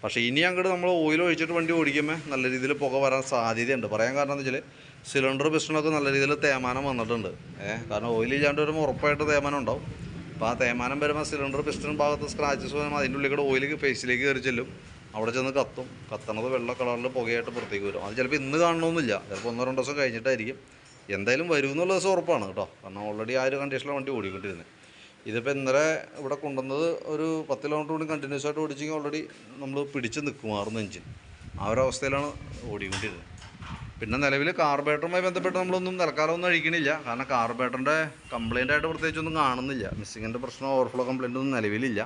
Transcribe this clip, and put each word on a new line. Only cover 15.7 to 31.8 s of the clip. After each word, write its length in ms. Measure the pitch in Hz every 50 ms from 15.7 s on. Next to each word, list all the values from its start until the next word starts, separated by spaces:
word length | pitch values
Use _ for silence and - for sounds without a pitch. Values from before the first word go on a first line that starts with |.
| - - 127 120 - - - -
കത്തണത് 380 | 110 104 - - 107 110 113 127 131
വെള്ള 160 | 127 117 120 123 123
കളറിൽ 280 | 127 123 120 120 120 127 127
പുകയായിട്ട് 340 | 127 117 113 117 117 113 123 117
പുറത്തേക്ക് 300 | 120 113 95 104 101 101 101
വരും. 140 | 95 90 90
അത് 60 | 101 107 123
ചിലപ്പോൾ 220 | 127 127 147 147
ഇന്ന് 160 | 135 135 143 160 170
കാണണമെന്നില്ല, 500 | 170 170 165 165 165 165 170 147 117 101 95 - -
ചിലപ്പോൾ 220 | 101 95 101 120
ഒന്നോ 120 | 117 117 127 127
രണ്ടോ 100 | 131 131
ദിവസം 140 | 127 131 143 147
കഴിഞ്ഞിട്ടായിരിക്കും. 560 | 139 127 113 113 117 135 131 117 110 113 135 - - - - - - - - - - - 101
എന്തായാലും 300 | 98 101 107 123 135 170 175
വരും 180 | 165 143 135 135 139
എന്നുള്ള 180 | 156 175 185 190
ദിവസം 160 | 185 160 196 190
ഉറപ്പാണ് 300 | 175 165 170 165 131 104 95
കേട്ടോ, 160 | 92 104 95 - - -
കാരണം 180 | - 98 95 101 104 107
already 260 | 107 107 110 113 127 131
ആ 40 | 131 135
ഒരു 80 | 135 139
കണ്ടീഷനിലാണ് 380 | 139 143 135 127 123 143 143 139
വണ്ടി 120 | 131 135 135
ഓടിക്കൊണ്ടിരുന്നത്. 500 | 117 98 95 95 98 95 101 92 82 82 - - - - - - - - - - - - 113
ഇതിപ്പോൾ 220 | 107 120 117 135 143
ഇന്നലെ 300 | 139 135 131 131 143 151 160 160 147 - - - -
ഇവിടെ 160 | 147 131 147 143
കൊണ്ടുവന്നത് 440 | - 147 139 131 131 135 135 147 160 170 165 - - -
ഒരു 140 | 156 151 156 160 160 160 151 -
പത്ത് 160 | 135 - -
കിലോമീറ്റർ 260 | 143 151 151 151 147 160
കൂടി 120 | 156 160 156
കണ്ടിന്യുവസ് 340 | 156 151 139 139 143 139 135 147
ആയിട്ട് 120 | 147 156 156
ഓടിച്ചെങ്കിൽ 300 | 147 143 135 147 151 156 156
already 220 | 143 147 147 156 151 - - - - 104 123 139
നമ്മൾ 160 | 139 135 139 165 151 139 143
പിടിച്ച് 260 | 143 123 113 113 156 147
നിൽക്കുമായിരുന്നു 540 | 143 135 139 - 110 107 101 101 107 110 113 107
എഞ്ചിൻ, 200 | 95 90 90 82 - - - - - - - - - - 90
ആ 40 | 98 101
ഒരു 80 | 113 123